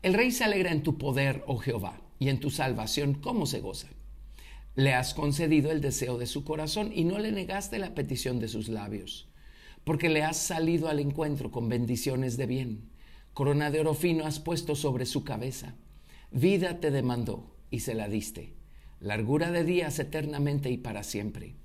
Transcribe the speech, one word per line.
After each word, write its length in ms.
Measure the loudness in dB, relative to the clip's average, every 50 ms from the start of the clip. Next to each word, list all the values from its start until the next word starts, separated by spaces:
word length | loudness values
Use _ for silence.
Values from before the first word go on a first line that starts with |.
El 120 | 4 4 6
rey 180 | 6 6 4
se 120 | 4 2 2
alegra 280 | 2 4 4 2 2
en 120 | 2 2 2
tu 140 | 2 0
poder, 460 | 0 0 0 2 2 4 2 2 0 -2
oh 100 | -4 -4
Jehová, 420 | -2 0 -2 -2 -2 -4 -6 -8 -10 -18 -20 -6 0
y 100 | 2 2
en 100 | 2 2
tu 100 | 0 0
salvación, 640 | 0 2 0 0 0 0 -2 -2 0 2 2 2 0
¿cómo 300 | 0 0 0 0 0 0
se 140 | 0 -2 -2
goza? 280 | -4 -6 -8 -8 -10 -12 -14 -16 -16 -16 -16 -16 -16 -16 -16 -16 -16 -16 -16 -16 -16 -8 2
Le 180 | 4 4 6 6
has 200 | 4 2 0 -2
concedido 580 | -2 0 0 2 2 4 6 6 6 6 4
el 100 | 2 2
deseo 360 | 0 0 0 0 -2 -2 -2
de 100 | -2 -2
su 160 | -4 -4 -6 -4
corazón 480 | -4 -4 -4 -2 -2 -2 -2 -2 -2 0
y 120 | 2 2
no 120 | 2 2
le 140 | 0 -2 -2
negaste 480 | -2 -2 -2 -4 -4 -4 -4 -4 -4 -4
la 160 | -4 -4 -4
petición 440 | -4 -4 -2 -2 -2 -2 -2 -2 -2
de 80 | -2
sus 200 | -4 -4 -6 -4
labios, 600 | -4 -4 -6 -4 -6 -6 -8 -8 -8 -12 -12 -12 -18 -20 -20 -20 -20 -20 -20 -20 -20 -20 -10 -2
porque 260 | 0 0 2 4 4
le 140 | 4 4 2
has 140 | 2 0
salido 520 | -2 -2 -2 0 2 2 4 4 2 2 2
al 100 | 0 2
encuentro 500 | 0 0 0 0 0 0 0 -2 -4 -4
con 200 | -4 -2 -2 0
bendiciones 680 | 2 2 2 2 0 0 0 0 0 0 0 0 0
de 80 | -2 -2
bien. 440 | 0 0 -2 -2 -4 -6 -8 -10 -16 -18 -20 -20 -20 -20 -20 -20 -14 -4
Corona 380 | 0 2 4 4 4 4 2
de 80 | 2 2
oro 140 | 4 4 2
fino 320 | 4 4 4 4 4 2
has 140 | 0 -4 -4
puesto 360 | -2 -2 -2 -2 0 -2 -2
sobre 300 | 0 0 0 0 0 -2
su 180 | 0 -2 -2 -2
cabeza. 520 | -2 -6 -4 -4 -6 -6 -6 -10 -12 -12 -14 -18 -20 -20 -20 -20 -20 -20 -20 -18 -4
Vida 520 | 0 4 6 6 6 6 4 2 0 0
te 100 | 0 2
demandó 640 | 2 4 2 2 0 0 -2 -2 -4 -6 -8 -14 -20 -20 -12 -6
y 80 | -6 -4
se 160 | -2 -2 -2
la 140 | -2 -2 -2
diste. 440 | -2 -2 -2 -4 -8 -10 -12 -12 -14 -16 -16 -18 -20 -20 -20 -20 -18 -10
Largura 520 | -6 -4 -2 0 2 2 4 2 2 2
de 120 | 2 2 2
días 340 | 4 4 2 2 0 -2
eternamente 720 | -2 -4 -2 -2 -4 -4 -2 -2 0 0 2 2 0 0 0
y 80 | -2
para 260 | -2 -4 -6 -6 -6 -6
siempre. 520 | -4 -4 -4 -4 -4 -6 -8 -12 -12 -14 -16 -18